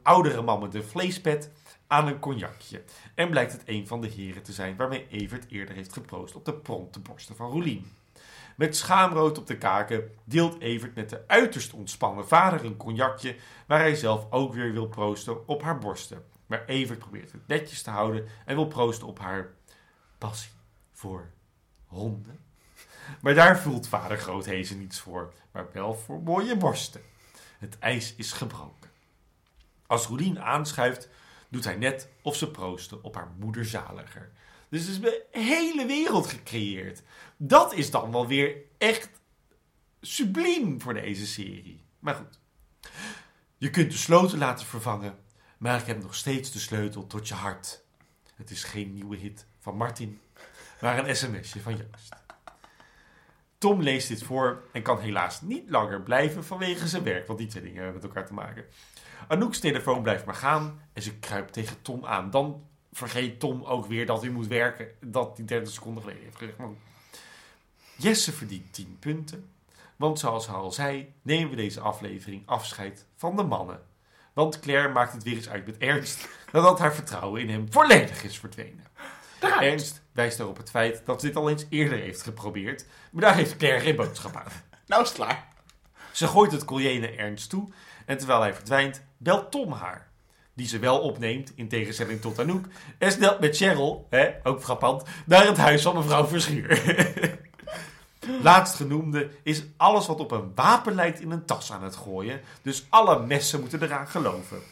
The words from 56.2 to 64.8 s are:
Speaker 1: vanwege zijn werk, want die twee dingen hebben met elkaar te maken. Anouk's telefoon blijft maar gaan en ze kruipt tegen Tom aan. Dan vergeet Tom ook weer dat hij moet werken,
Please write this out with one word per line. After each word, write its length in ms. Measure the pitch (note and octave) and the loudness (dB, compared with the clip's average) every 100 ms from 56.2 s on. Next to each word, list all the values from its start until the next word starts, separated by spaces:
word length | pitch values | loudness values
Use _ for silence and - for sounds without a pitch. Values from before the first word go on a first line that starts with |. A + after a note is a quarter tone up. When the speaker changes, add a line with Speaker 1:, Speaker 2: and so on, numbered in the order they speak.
| D3+ E3+ | 2 -2
Speaker 1:
vanwege 440 | D3+ F#3 F#3 E3+ E3 | -10 -6 -4 -4 -4
zijn 140 | F3+ | -4
werk, 240 | A2 F#2 - | -2 -4 -6
want 120 | - | -8
die 100 | A2 | -8
twee 140 | F#2 | -10
dingen 140 | F2+ F2+ | -12 -10
hebben 120 | F#2 | -10
met 100 | F2+ | -10
elkaar 220 | F#2+ F#2+ F#2 | -10 -10 -10
te 80 | |
maken. 300 | G2+ G2+ A2 - - - - - - - | -12 -12 -14 -18 -20 -20 -20 -20 -14 -2
Anouk's 300 | D#3+ A#3 - | 0 0 -2
telefoon 440 | D#3 B2+ F3 D#3 | -2 0 0 0
blijft 220 | A2 - | 0 -2
maar 100 | - | -4
gaan 460 | F#2+ C3+ D#3 D3+ - - | -4 0 0 0 -10 -16
en 100 | - | -12
ze 120 | G#2+ G#2+ | -10 -10
kruipt 340 | - G2+ F#2+ | -8 -8 -6
tegen 300 | - A2 - | -8 -8 -10
Tom 240 | - B2 B2 | -10 -10 -4
aan. 240 | G2+ F#2+ | -4 0
Dan 360 | C#3 D3 D3 - _ _ | 0 -2 -6 -16 _ _
vergeet 480 | - A#2+ A#2+ B2 A#2 | -12 -6 -4 -4 -4
Tom 240 | D3 B2+ | -6 -4
ook 220 | - B2 G2+ | -4 -4 -2
weer 200 | A2+ A#2 | -4 -2
dat 140 | A2+ | -2
hij 100 | B2 | -4
moet 160 | B2 G#2+ | -6 -2
werken, 420 | A#2+ A#2+ A#2+ | 0 0 -2